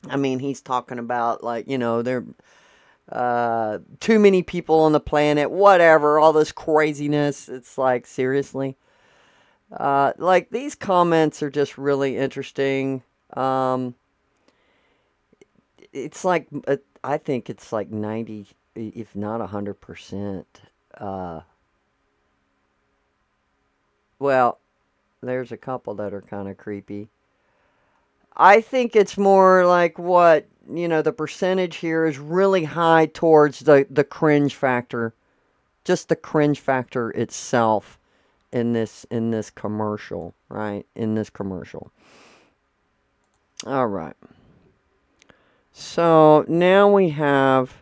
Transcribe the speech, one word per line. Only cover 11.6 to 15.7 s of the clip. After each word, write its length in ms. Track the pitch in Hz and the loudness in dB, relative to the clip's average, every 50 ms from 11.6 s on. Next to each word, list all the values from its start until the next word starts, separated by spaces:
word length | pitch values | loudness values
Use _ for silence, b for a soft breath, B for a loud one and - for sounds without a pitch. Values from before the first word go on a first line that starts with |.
| 143 139 - - | -4 -4 -4 -8
really 380 | 139 143 143 135 139 139 123 | -2 -2 -2 0 -2 -4 -2
interesting. 840 | 98 135 135 - 139 135 - _ - 139 139 135 135 135 135 135 131 _ _ _ _ _ _ - | -4 -6 -6 -6 -10 -14 -12 _ -4 -4 -2 -2 -4 -4 -4 -6 -8 _ _ _ _ _ _ -8
Um, 600 | - 127 135 131 131 131 131 127 127 127 123 123 _ _ _ _ _ _ _ _ _ _ _ _ _ _ _ _ _ _ _ _ _ _ _ _ _ _ _ _ _ - _ _ _ _ _ | -4 -4 -2 -2 -2 -2 -2 -2 -4 -6 -8 -10 _ _ _ _ _ _ _ _ _ _ _ _ _ _ _ _ _ _ _ _ _ _ _ _ _ _ _ _ _ -20 _ _ _ _ _